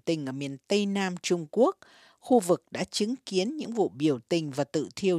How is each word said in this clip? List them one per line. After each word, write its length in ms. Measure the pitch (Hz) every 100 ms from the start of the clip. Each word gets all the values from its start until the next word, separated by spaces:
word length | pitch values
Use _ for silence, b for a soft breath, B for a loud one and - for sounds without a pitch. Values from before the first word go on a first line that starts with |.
tình 220 | - 160 135
ở 60 |
miền 240 | 135 139 135 -
Tây 180 | 202 202
Nam 280 | 196 190 180
Trung 240 | - 175 156
Quốc. 260 | 208 311 - b b b b
Khu 200 | - 247
vực 240 | 180 175 _
đã 140 | 180
chứng 300 | 185 - 208 269 -
kiến 300 | 185 208 311
những 160 | 214
vụ 160 | 233 160
biểu 300 | 120 151 123 -
tình 220 | 175 151
và 140 | 131
tự 240 | 139 156 127 -
thiêu 220 | 190